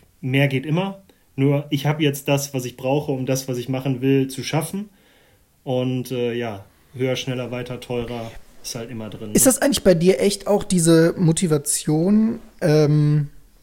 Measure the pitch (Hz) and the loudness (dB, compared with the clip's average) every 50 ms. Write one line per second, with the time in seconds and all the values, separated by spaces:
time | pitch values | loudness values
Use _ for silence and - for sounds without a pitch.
0 | - _ _ _ - 127 131 139 143 139 139 127 135 156 151 175 196 196 196 - | -20 _ _ _ -4 0 2 2 2 2 0 -2 -2 -2 -2 -2 -2 -4 -6 -10
1 | - _ _ _ _ _ _ 135 135 143 139 143 143 - 151 139 - 156 156 160 | -18 _ _ _ _ _ _ 0 2 2 2 0 -2 -2 -4 -2 0 -2 0 0
2 | 156 143 143 - - 147 143 139 139 - - 127 120 120 - - 131 131 143 151 | 0 0 0 -2 -2 0 0 0 -2 -4 -6 -6 -6 -8 -10 -6 -2 -2 0 0
3 | 147 156 135 131 127 127 131 131 - - 123 123 117 131 131 131 135 139 127 117 | 0 -2 -4 -4 -2 -2 -4 -4 -4 -6 -6 -6 -4 -4 -6 -4 -2 -4 -2 0
4 | 131 135 139 135 131 135 - 123 120 - 147 160 156 - 190 196 208 - _ _ | 2 2 4 2 2 0 -4 -8 -6 -4 -4 -4 -4 -4 -6 -8 -10 -10 _ _
5 | _ _ _ _ _ _ _ _ _ _ _ _ _ 135 127 127 127 127 127 127 | _ _ _ _ _ _ _ _ _ _ _ _ _ -4 -2 -2 -2 -2 -2 -4
6 | 120 - 131 123 120 120 117 120 120 113 101 101 - - _ _ _ _ - 123 | -4 -6 -4 -4 -4 -4 -4 -4 -6 -6 -8 -12 -14 -20 _ _ _ _ -6 -4
7 | 131 131 127 127 - 135 127 127 123 117 123 123 120 - 123 120 - - 123 120 | -2 -2 -2 -4 -4 -6 -6 -6 -6 -8 -8 -8 -8 -10 -10 -12 -8 -6 -6 -6
8 | 117 117 120 117 113 113 - - - - - - - - - 117 117 123 123 110 | -6 -6 -8 -10 -10 -12 -14 -16 -20 -20 -20 -16 -14 -12 -10 -10 -12 -10 -10 -12
9 | 110 104 - 107 110 107 107 - - 269 226 - 294 285 220 - - 196 180 160 | -10 -12 -12 -12 -8 -4 0 2 4 4 2 2 0 0 0 4 4 4 6 6
10 | 175 185 - - 190 208 208 - - - 208 196 202 - 190 175 160 165 165 160 | 6 4 4 4 2 0 0 -2 -2 0 0 0 0 0 0 2 4 6 6 6
11 | 165 170 - - 180 156 160 - 190 160 151 139 - - - - - 160 151 160 | 6 4 2 2 2 2 2 2 2 0 0 0 0 -2 -4 -2 -2 0 0 2
12 | 170 196 208 214 220 226 233 220 - - - - - 147 151 156 151 147 151 151 | 2 4 4 4 2 2 -2 -6 -10 -18 -8 -2 2 4 4 4 4 4 4 4
13 | 151 147 151 151 143 143 - - - _ _ _ | 4 4 2 2 0 -2 -8 -16 -20 _ _ _